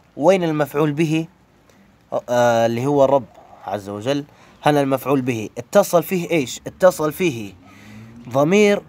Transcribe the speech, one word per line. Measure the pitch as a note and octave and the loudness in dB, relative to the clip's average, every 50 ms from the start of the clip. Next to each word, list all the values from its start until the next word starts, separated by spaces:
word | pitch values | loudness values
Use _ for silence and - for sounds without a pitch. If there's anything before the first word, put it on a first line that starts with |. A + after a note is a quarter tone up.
| _ _ - | _ _ -8
وين | - C#3 F3 G3 F#3 F3 | 0 2 2 2 2 2
المفعول | D#3+ D3+ D3 D3 C3+ - D3 D#3 D3+ | -2 -2 -2 -4 -2 -2 -2 -2 -2
به؟ | C#3+ D3+ E3+ D3+ D#3+ D#3+ E3 - _ _ _ _ _ _ _ _ _ _ _ _ _ _ _ _ - B2+ - - | 0 -2 -2 -2 -2 -4 -4 -6 _ _ _ _ _ _ _ _ _ _ _ _ _ _ _ _ -8 -8 -6 -2
آه، | B2 A#2+ A#2+ A#2+ A#2 A2+ A#2 | 0 2 2 4 4 2 2
اللي | A#2 A#2 A#2 B2+ | 0 0 -2 -2
هو | C#3+ D3 C#3+ C3+ | 0 2 4 4
الرب | C3 C#3 C#3 A2 - _ - - - - - - | 4 4 2 0 -4 _ -20 -20 -20 -20 -18 -12
عز | G2 G2 G#2+ F#2+ G2+ | -10 -8 -8 -8 -10
وجل. | G2+ G#2 G#2+ B2+ C#3+ C#3+ C#3+ - _ _ _ - - _ | -10 -6 -4 -4 -4 -4 -6 -10 _ _ _ -20 -10 _
هنا | - D3+ D3+ C#3+ | 0 2 2 2
المفعول | C#3 C3+ C3+ B2+ - B2+ C#3+ C3+ | 2 0 -2 -2 -2 0 -2 0
به | B2+ C3 A#2+ A2 G#2 - - A#2+ | 0 -2 -4 -4 -6 -8 -10 -14
اتصل | - _ - G3+ F#3 - - E3 | -6 _ 2 2 2 2 2 0
فيه | D#3 - G3 F3 E3+ - | 0 0 -4 -4 -4 -2
إيش؟ | E3+ D#3+ B2+ - - - - | -2 -2 -2 -4 -8 -14 -14
اتصل | - - - F#3+ F3+ - - D3+ D#3 | -16 -2 2 2 2 4 2 -2 -4
فيه | D3 - F#3+ E3 B2 A#2 G#2 G2 F2+ - - - - - - - - - - - - - - - | -4 -2 -2 -2 -2 -4 -10 -14 -16 -20 -20 -20 -20 -20 -20 -20 -20 -20 -20 -20 -20 -20 -10 -4
ضمير | A#2 C3+ D3 D#3+ F#3+ G#3 G#3 G3+ G3+ G3+ - | 0 0 2 4 4 4 4 4 2 0 -4